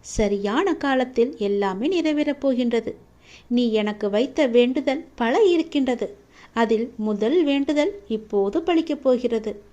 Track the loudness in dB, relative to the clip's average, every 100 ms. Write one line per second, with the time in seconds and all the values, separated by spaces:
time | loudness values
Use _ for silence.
0 | -6 -2 0 0 0 0 0 -2 0 0
1 | 0 0 0 0 -2 0 0 0 0 0
2 | 0 0 -2 0 0 0 0 0 -4 -12
3 | -20 _ -20 -20 -2 0 2 0 -2 -2
4 | -2 0 0 0 4 4 4 0 -2 -4
5 | -8 -4 0 4 4 2 0 -2 0 -2
6 | -6 -10 _ -20 -8 -2 2 2 -2 -4
7 | -4 -2 0 2 2 0 0 0 0 -4
8 | -6 -8 -2 -2 0 -2 0 0 0 -2
9 | 0 0 0 -4 -6 -10 -16